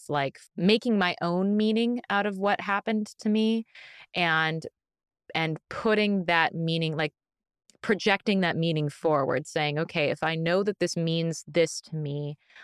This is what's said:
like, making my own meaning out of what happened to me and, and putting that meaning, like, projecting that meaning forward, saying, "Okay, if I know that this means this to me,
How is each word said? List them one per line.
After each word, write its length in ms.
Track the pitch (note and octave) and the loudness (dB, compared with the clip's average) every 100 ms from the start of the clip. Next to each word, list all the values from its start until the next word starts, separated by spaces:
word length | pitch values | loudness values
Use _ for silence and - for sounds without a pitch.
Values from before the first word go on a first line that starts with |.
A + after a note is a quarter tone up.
| - | -4
like, 280 | D3 C#3 - - - | -2 -2 -6 -16 -2
making 440 | F3 A3 B3 G#3+ | 2 2 2 2
my 160 | F3+ - | 2 0
own 360 | E3+ F3 G3 G#3 | -2 0 2 2
meaning 440 | G#3+ A3 A#3 A#3+ - | 2 2 0 -2 -2
out 160 | G3+ G#3 | -2 0
of 100 | F#3+ | 0
what 240 | G3+ G#3 | 0 0
happened 460 | F#3 G3+ - A3 G#3+ - | 0 -2 -2 -2 -4 -6
to 100 | G#3+ | 0
me 360 | G#3+ A3 A3+ A3+ - - - - | 2 2 0 -4 -14 -20 -20 -10
and, 480 | - E3+ D#3+ D#3+ D#3+ - _ _ _ _ _ - | -2 0 2 0 -2 -8 _ _ _ _ _ -8
and 240 | - D#3+ D#3 - | -2 -2 -4 -8
putting 560 | - A3+ G#3+ G#3 G3 E3+ | -4 0 2 2 2 2
that 280 | E3+ D#3+ | 2 2
meaning, 420 | E3 E3 E3 D#3+ D3+ | 0 -2 0 0 -2
like, 180 | D#3 _ _ _ _ _ _ _ | -4 _ _ _ _ _ _ _
projecting 600 | - G3 G#3+ G3 - G3 | -2 0 2 2 2 2
that 160 | F3 E3 | 2 0
meaning 320 | E3+ D#3 D3 | 0 0 -2
forward, 580 | - E3 D3 C3+ B2+ D#3 | -2 0 2 2 -2 -2
saying, 320 | D#3+ D3+ D3 | -2 -2 -2
"Okay, 300 | E3 E3+ C#3+ | -2 0 0
if 140 | D#3 | 0
I 120 | D#3+ D#3+ | -2 -2
know 280 | E3 F#3 | 0 2
that 160 | G#3 G3 | 0 0
this 160 | F3 E3+ | -2 -2
means 480 | E3 E3 E3 D#3 - | -2 0 -2 -4 -4
this 340 | D#3+ E3 - | 0 0 0
to 140 | - D#3 | -10 -8
me, 420 | D3 C#3+ D3 D3+ _ - | -6 -6 -6 -10 _ -20